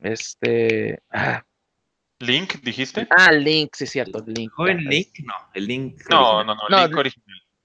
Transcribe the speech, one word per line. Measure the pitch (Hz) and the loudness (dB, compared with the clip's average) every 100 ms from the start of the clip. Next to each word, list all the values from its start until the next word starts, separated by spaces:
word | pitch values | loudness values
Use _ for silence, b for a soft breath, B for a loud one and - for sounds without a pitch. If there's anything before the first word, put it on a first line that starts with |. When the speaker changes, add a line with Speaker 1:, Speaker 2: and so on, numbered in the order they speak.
Speaker 1:
este, | 95 110 - - 120 117 113 110 107 - _ | -8 -6 -10 -6 -2 2 2 0 -4 -8 _
ah. | - 135 123 - _ _ _ _ _ _ - | -4 -4 -4 -10 _ _ _ _ _ _ -8
Speaker 2:
¿Link, | 120 135 185 - | -2 0 -2 -8
dijiste? | 123 120 131 - 226 | -8 -6 -6 -6 2
Speaker 1:
Ah, | 180 180 | 4 6
Link, | 156 143 156 147 | 4 2 0 -2
sí, | - 131 | -6 -6
cierto, | 139 117 110 113 | -4 -6 -8 -8
Link, | 113 113 | -8 -8
Speaker 3:
¿Joven | - 175 180 | -4 -2 -2
Speaker 1:
ya, | 143 | 0
Speaker 3:
Link? | 147 190 | -2 -2
Speaker 1:
es- | - | -10
Speaker 3:
No, | 131 98 - | -14 -14 -12
el | 95 101 | -8 -6
Link | 127 135 - - | -6 -8 -10 2
Speaker 2:
No, | 165 123 107 | 4 6 4
Speaker 3:
original. | 107 | 0
Speaker 2:
no, | |
no, | 107 208 | -4 2
Speaker 1:
No, | 190 170 | 4 4
Speaker 2:
Link | 151 | 2
original. | 135 - _ 95 _ _ | -2 -4 _ -20 _ _